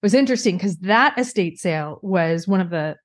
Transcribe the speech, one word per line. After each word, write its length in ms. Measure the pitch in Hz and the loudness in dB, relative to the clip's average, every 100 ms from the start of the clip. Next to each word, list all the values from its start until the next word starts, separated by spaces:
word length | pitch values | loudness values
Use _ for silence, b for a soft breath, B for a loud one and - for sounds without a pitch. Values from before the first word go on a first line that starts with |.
was 120 | 208 | 4
interesting 440 | 240 262 247 240 180 | 4 4 2 0 0
'cause 200 | 202 160 | -4 -4
that 400 | 185 220 277 262 | 0 2 2 0
estate 400 | 247 - 175 160 | -4 -2 -2 -2
sale 400 | 185 156 151 - | -4 -4 -6 -10
was 460 | 196 185 165 165 175 | -2 0 2 0 0
one 140 | 196 | 0
of 80 | 175 | 0
the 260 | 170 156 151 | -4 -4 -8